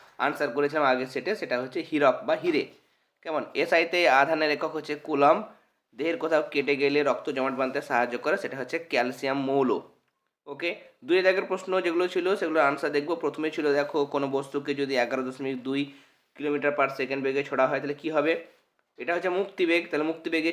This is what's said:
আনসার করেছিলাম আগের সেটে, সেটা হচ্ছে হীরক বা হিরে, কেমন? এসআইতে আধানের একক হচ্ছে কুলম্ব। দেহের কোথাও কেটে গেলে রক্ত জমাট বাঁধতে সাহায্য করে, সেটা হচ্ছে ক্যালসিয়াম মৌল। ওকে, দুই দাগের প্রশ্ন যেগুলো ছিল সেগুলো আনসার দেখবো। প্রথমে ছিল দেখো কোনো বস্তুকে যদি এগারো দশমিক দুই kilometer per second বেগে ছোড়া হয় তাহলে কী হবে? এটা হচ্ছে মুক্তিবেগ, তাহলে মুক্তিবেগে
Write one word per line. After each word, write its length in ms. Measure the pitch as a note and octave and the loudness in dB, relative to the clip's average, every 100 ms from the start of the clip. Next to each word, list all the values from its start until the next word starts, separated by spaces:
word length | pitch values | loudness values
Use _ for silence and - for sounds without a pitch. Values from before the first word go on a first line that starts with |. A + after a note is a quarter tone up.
| - - | -20 -4
আনসার 320 | C3+ D3+ C#3+ | -2 0 -2
করেছিলাম 340 | B2+ C#3+ D3+ | 0 0 2
আগের 240 | C#3 B2+ C3+ | 2 2 -2
সেটে, 280 | C3+ C3 G#3+ | -6 -4 -6
সেটা 260 | C#3 B2 | -4 -4
হচ্ছে 240 | C3 F3 D#3 | -4 -8 -4
হীরক 320 | D3+ C#3 B2 | 4 4 4
বা 120 | A#2 D#3+ | -2 0
হিরে, 300 | F3 D3 - - _ _ _ _ | 2 0 -2 -10 _ _ _ _
কেমন? 240 | E3 D3+ A2+ | -6 -6 -4
এসআইতে 560 | - E3+ E3+ E3+ F3+ E3 | -2 2 2 4 4 6
আধানের 420 | C3 C#3+ D#3+ D#3 | 6 4 2 0
একক 200 | C#3+ D#3+ | 0 -2
হচ্ছে 240 | D#3 C#3+ D3 | -6 -6 -8
কুলম্ব। 480 | - D3 C#3+ F#3+ G#3 - _ _ _ | -2 4 6 6 0 -18 _ _ _
দেহের 240 | A2+ D#3+ E3 | -6 -4 -2
কোথাও 260 | D#3 D#3 D3+ | 0 0 2
কেটে 240 | C#3+ C3 C#3 | -2 0 2
গেলে 280 | C#3 C#3+ | 2 2
রক্ত 260 | C#3 B2 - | 2 0 -2
জমাট 240 | C3+ C3 | -2 -2
বাঁধতে 280 | B2+ C3 C#3+ | 0 -2 -4
সাহায্য 360 | - B2 A#2+ A#2+ | 0 0 0 -2
করে, 200 | D3 F#3+ | -2 -2
সেটা 200 | C3 C3+ | -4 -8
হচ্ছে 220 | B2 E3 | -6 -6
ক্যালসিয়াম 600 | E3 C3 B2 B2+ C3+ C#3 | -2 0 0 -2 -2 -2
মৌল। 400 | C3+ C#3 B2+ F2+ - _ _ _ _ _ D3 | 0 2 2 0 -4 _ _ _ _ _ -16
ওকে, 300 | C#3+ E3+ E3+ - _ B2+ | -8 -6 -6 -14 _ 0
দুই 160 | F3+ | 4
দাগের 240 | F#3 F#3+ F#3+ | 4 2 -2
প্রশ্ন 360 | F#3 G3 F#3 | -4 -2 0
যেগুলো 260 | F3 E3+ F3+ | 0 0 0
ছিল 280 | F#3 F3 G3 | 0 0 0
সেগুলো 240 | E3 D#3 | 0 2
আনসার 320 | C#3 D3 D3+ | 2 2 -2
দেখবো। 240 | D3 D3 E3+ | -2 -2 -4
প্রথমে 360 | D3 C#3+ D#3 | -4 -2 -4
ছিল 220 | D#3+ D3 | 0 2
দেখো 320 | C#3+ C#3+ D#3 C#3+ | 2 0 -2 -2
কোনো 220 | C#3+ C#3 | -2 -2
বস্তুকে 480 | C3+ C#3 D3 C#3+ C#3 | -2 -4 -6 -4 -4
যদি 220 | C3+ C3 | -2 0
এগারো 260 | A#2 C3 | 0 -2
দশমিক 400 | B2+ C3 C3+ B2+ | -4 -6 -6 -6
দুই 300 | B2+ C#3 C#3 - _ _ _ - | -4 -4 -4 -10 _ _ _ -8
kilometer 320 | D3 D3 C#3+ C#3+ | -4 0 0 2
per 120 | C#3 C#3 | 0 0
second 240 | C3 C3+ | -4 -2
বেগে 220 | C3+ C3+ | -2 -2
ছোড়া 240 | C#3 C3 D3 | -2 2 2
হয় 120 | C#3 | 2
তাহলে 140 | D3 | -4
কী 160 | C#3+ D#3 | -6 -2
হবে? 360 | D#3 D3+ E3 - _ _ _ _ - | 0 2 0 -4 _ _ _ _ -10
এটা 160 | B2+ | -4
হচ্ছে 160 | F3 F3+ | -2 0
মুক্তিবেগ, 640 | F#3 G3 - E3+ E3+ E3 | -2 -4 -2 2 2 0
তাহলে 120 | D3 | -2
মুক্তিবেগে 480 | D#3 E3 E3+ D#3+ D#3+ | -2 -4 -2 0 -2